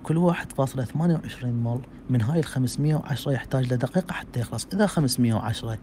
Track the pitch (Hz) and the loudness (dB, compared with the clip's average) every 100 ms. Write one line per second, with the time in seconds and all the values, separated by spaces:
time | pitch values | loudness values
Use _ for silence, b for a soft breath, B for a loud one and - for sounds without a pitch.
0 | - 160 175 170 - - 135 131 120 143 | 0 4 4 2 -4 -2 -2 0 -4 0
1 | 170 165 117 - 123 120 117 120 - B | 2 2 -2 -6 -4 0 0 -2 -6 B
2 | - 127 107 165 147 - 127 - 147 151 | 0 2 2 2 0 0 -2 2 2 2
3 | - 131 143 135 - 131 123 123 127 185 | 0 -4 0 -2 0 0 2 0 2 0
4 | 180 - - 127 113 113 - 190 208 - | -2 -6 -6 -6 -4 -6 -6 0 2 4
5 | 139 - 120 110 110 107 113 110 | 2 4 2 2 0 -4 -4 -8